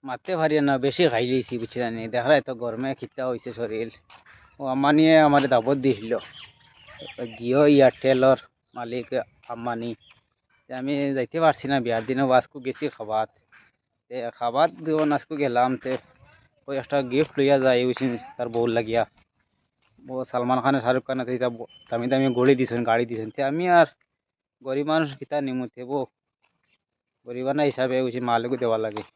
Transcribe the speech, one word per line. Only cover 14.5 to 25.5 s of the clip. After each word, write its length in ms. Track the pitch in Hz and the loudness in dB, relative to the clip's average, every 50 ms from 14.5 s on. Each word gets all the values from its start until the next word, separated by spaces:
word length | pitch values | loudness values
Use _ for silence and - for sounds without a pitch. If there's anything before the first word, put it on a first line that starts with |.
| 117 135 160 170 175 170 160 | 0 0 0 0 0 -6 -4
যখন 240 | 160 156 156 156 151 | -2 0 0 0 0
আজকু 220 | 147 143 - _ 156 | 0 -2 -4 _ -6
গেলাম, 340 | 143 143 135 120 120 123 127 131 | -4 -4 -2 2 2 2 0 0
তে 140 | 117 - 131 131 127 _ _ _ _ - _ _ _ _ _ _ _ _ | -4 -6 -6 -6 -6 _ _ _ _ -20 _ _ _ _ _ _ _ _
ওই 80 | - 139 | -8 -8
একটা 200 | 135 120 - 143 143 | -8 -6 -2 -2 -2
গিফট 320 | 135 123 123 139 156 - - | -2 0 0 0 0 0 0
লইয়া 200 | - 139 139 143 135 | 0 2 4 4 4
যাই, 200 | 131 131 127 123 123 | 4 4 4 4 2
বুঝছি, 200 | 127 120 - 131 131 120 113 - - - | 0 -2 -2 -2 -4 -4 -4 -10 -16 -10
তার 140 | - 123 120 | -8 -8 -4
বউর 200 | 113 117 117 120 | -2 -2 0 0
লাগিয়া। 340 | 113 117 113 110 117 117 110 _ _ _ _ _ _ _ _ _ _ _ _ _ _ _ _ _ _ _ - | 0 -2 -2 0 0 -2 -2 _ _ _ _ _ _ _ _ _ _ _ _ _ _ _ _ _ _ _ -16
ও 100 | 135 131 131 131 - | -10 -10 -10 -8 -6
সালমান 280 | - 123 123 123 131 127 120 | -4 -4 0 0 0 0 2
খানের, 180 | 135 139 135 | 0 0 0
শাহরুখ 220 | 113 120 127 131 - | 0 0 -2 -2 -2
খানের, 180 | - 135 131 127 | -4 -6 -6 -4
তে 60 | 117 127 | -6 -4
ইতা 140 | 120 127 123 | -2 -2 -4
ব-, 200 | 120 113 117 - _ _ _ _ | -4 -6 -14 -18 _ _ _ _
দামি 160 | 120 117 120 | -6 -4 -2
দামি 200 | 127 131 131 135 135 120 | 0 0 2 2 0 2
ঘড়ি 160 | 123 123 135 139 | 2 4 4 4
দিছেন, 240 | 127 131 113 117 120 120 | 4 2 -2 -2 -4 0
গাড়ি 220 | 113 113 117 123 | 0 0 0 0
দিছেন। 240 | 113 117 110 110 110 | -4 -6 -8 -8 -10
তে 100 | - - 139 | -6 -4 -4
আমি 200 | 135 143 160 180 180 | -4 -2 -2 0 4
আর 180 | 175 170 160 - _ _ _ _ _ _ _ _ _ _ _ _ _ _ | 4 4 4 4 _ _ _ _ _ _ _ _ _ _ _ _ _ _
গরিব 240 | 123 135 131 143 147 | -8 -6 -4 -4 -2
মানুষ 220 | 151 156 160 160 143 135 | 0 0 0 -2 -2 -6
কিতা 200 | 135 139 _ 143 147 | -12 -12 _ -6 -6
নিমু, 240 | 143 135 | -4 -4